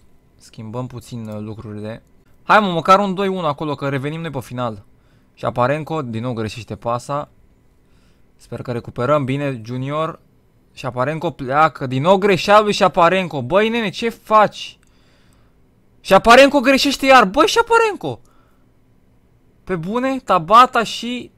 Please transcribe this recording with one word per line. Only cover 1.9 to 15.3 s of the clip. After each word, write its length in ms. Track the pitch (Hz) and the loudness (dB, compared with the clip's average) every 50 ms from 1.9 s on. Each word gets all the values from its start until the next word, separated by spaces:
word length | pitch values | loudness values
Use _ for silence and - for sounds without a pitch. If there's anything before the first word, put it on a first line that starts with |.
| 113 - _ _ _ _ _ _ _ _ _ | -12 -14 _ _ _ _ _ _ _ _ _
Hai, 180 | - 170 208 | 2 2 4
mă, 60 | 214 | 4
măcar 320 | 196 175 165 160 - 190 196 | 2 -2 -2 2 4 4 4
un 160 | 202 196 185 | 4 0 -2
doi 140 | 175 202 190 | -2 -4 -4
unu 180 | 190 185 175 | -4 -4 -4
acolo, 280 | 156 143 - 165 151 143 | -4 -4 -4 -4 -6 -6
că 140 | - 147 139 | -6 -6 -6
revenim 320 | 139 139 127 147 156 165 | -6 -4 -6 -6 -8 -8
noi 100 | 165 165 | -10 -10
pe 100 | 135 139 | -10 -10
final. 440 | 117 - 127 123 127 120 110 101 - _ _ _ _ _ _ _ _ _ _ | -12 -10 -8 -6 -6 -6 -8 -10 -16 _ _ _ _ _ _ _ _ _ _
Și 100 | - - | -8 -8
Aparenco, 580 | 123 117 127 120 123 143 156 156 139 165 156 147 | -6 -2 -2 0 0 0 -2 -4 -6 -8 -8 -6
din 200 | 120 110 113 113 | -6 -8 -8 -6
nou, 100 | 127 123 | -6 -6
greșește 440 | 110 113 107 - 120 104 - 110 | -6 -6 -8 -8 -10 -14 -14 -12
pasa. 520 | 101 - 117 117 120 - - 143 143 147 - _ _ _ _ _ _ _ _ _ _ _ _ _ _ _ _ _ _ _ _ _ | -10 -6 -4 -4 -4 -6 -6 -8 -8 -8 -10 _ _ _ _ _ _ _ _ _ _ _ _ _ _ _ _ _ _ _ _ _
Sper 260 | _ _ - - 113 - | _ _ -16 -14 -14 -10
că 100 | - 123 | -8 -8
recuperăm 520 | 117 - - - - - 127 147 202 139 | -10 -10 -10 -8 -4 -2 0 0 0 0
bine, 360 | 120 135 143 147 139 135 117 107 | -2 -4 -4 -4 -6 -8 -8 -10
Junior. 560 | 117 123 127 131 139 147 151 160 160 156 - _ _ _ _ _ _ _ _ _ _ _ | -10 -10 -8 -8 -6 -6 -6 -6 -6 -8 -12 _ _ _ _ _ _ _ _ _ _ _
Șaparenko 540 | - - 131 117 123 127 135 156 160 160 170 | -12 -12 -8 -4 -4 -2 -2 -4 -4 -4 -6
pleacă, 560 | 139 - 139 123 131 147 160 165 - - 147 | -6 -6 -6 -2 2 4 4 2 2 -2 -8
din 160 | 127 127 131 139 | -4 -4 0 2
nou 140 | 170 196 | 4 4
greșeală 460 | 196 185 208 196 165 - - 202 208 214 | 4 4 2 0 2 2 4 6 6 6
lui 100 | 208 196 | 4 0
Șaparenko. 720 | - 202 185 - 190 175 170 180 190 185 165 160 147 120 | 2 0 0 4 4 4 4 4 2 -2 -4 -6 -8 -6
Băi, 260 | 120 160 190 214 226 | 0 0 2 2 2
nene, 200 | 226 240 226 196 | -2 -4 -4 -6
ce 200 | - - 233 233 | -6 -6 -6 -6
faci? 680 | 220 - _ - 220 214 208 180 - - - - - _ _ _ _ _ _ _ _ _ _ _ | -6 -8 _ 2 4 4 4 4 0 -6 -18 -18 -20 _ _ _ _ _ _ _ _ _ _ _